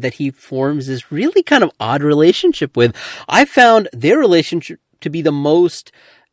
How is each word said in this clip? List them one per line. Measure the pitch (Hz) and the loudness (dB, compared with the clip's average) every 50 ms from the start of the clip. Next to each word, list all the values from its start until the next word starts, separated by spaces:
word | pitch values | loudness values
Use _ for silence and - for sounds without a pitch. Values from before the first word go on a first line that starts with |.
that | 120 127 - | -8 -8 -6
he | - 147 139 | -6 -8 -8
forms | 131 _ - - 135 131 135 139 147 147 131 | -8 _ -16 -12 -6 -4 -4 -4 -4 -6 -6
this | 135 131 123 - _ | -8 -8 -10 -10 _
really | 147 151 226 320 - 403 | -8 -4 -4 0 0 -2
kind | 339 - 294 262 202 | 0 2 2 2 2
of | 151 - _ | 0 -2 _
odd | 107 113 127 143 143 | -4 -4 -2 -2 0
relationship | 147 147 147 156 175 190 - - 359 302 - 160 139 - | 0 2 4 4 2 2 2 0 -2 -2 -2 -6 -6 0
with. | 117 120 117 - - - - - - - - | 0 0 0 0 -6 -14 -18 -18 -18 -8 -2
I | - 208 277 | 2 2 2
found | - - 269 247 233 226 220 196 - - | 2 4 4 4 6 6 4 2 -2 -8
their | 120 113 156 226 | -4 0 2 2
relationship | 320 285 208 175 165 - - 180 170 - - - - _ _ _ _ | 2 2 4 2 2 2 0 -6 -8 -8 -10 -18 -20 _ _ _ _
to | - 160 | -12 -8
be | 147 165 | -8 -4
the | 151 160 | -4 -2
most | 147 143 143 147 156 175 175 170 - - - _ _ _ _ _ _ _ _ _ | -2 -2 0 0 2 2 2 0 -2 -8 -14 _ _ _ _ _ _ _ _ _